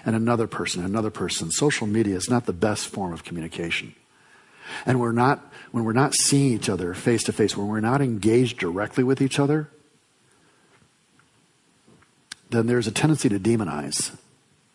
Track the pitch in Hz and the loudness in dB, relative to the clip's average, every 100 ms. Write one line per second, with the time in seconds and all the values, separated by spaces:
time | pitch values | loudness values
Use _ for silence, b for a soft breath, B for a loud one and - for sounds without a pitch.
0 | - 113 113 117 107 - 87 90 92 110 | -2 0 2 0 -2 -4 -6 -4 -4 -2
1 | 107 - 90 - 82 - 147 - 107 110 | -2 -4 -6 -4 -4 0 0 0 0 0
2 | 104 90 92 123 113 85 107 104 - - | 0 0 0 -2 0 0 0 0 -6 -6
3 | 92 82 - 85 80 - 165 - - - | -6 -8 -10 -10 -8 -8 -6 -6 -8 -16
4 | _ B B B B B B B B 127 | _ B B B B B B B B 0
5 | 120 117 127 143 - B B 120 113 113 | 2 2 4 2 -4 B B -4 0 2
6 | 139 - - 143 139 107 - 90 90 92 | 2 2 2 4 4 0 -2 -2 -2 -2
7 | 123 117 - - 101 - 101 107 113 139 | 2 2 2 0 0 0 -4 -2 0 2
8 | 135 107 107 120 120 - 90 90 104 - | 0 0 4 4 4 0 -4 -4 -4 0
9 | 127 135 135 - 139 156 151 - _ _ | 2 2 0 2 2 0 -2 -14 _ _
10 | _ _ _ b b b b b _ _ | _ _ _ b b b b b _ _
11 | _ _ _ _ _ _ _ _ _ - | _ _ _ _ _ _ _ _ _ -20
12 | _ _ - - - 117 113 123 107 - | _ _ -20 -20 -4 0 2 2 0 2
13 | 151 147 127 101 104 117 90 73 - - | 2 4 2 2 2 0 0 -4 -6 -4
14 | - - _ _ _ _ _ | -6 -8 _ _ _ _ _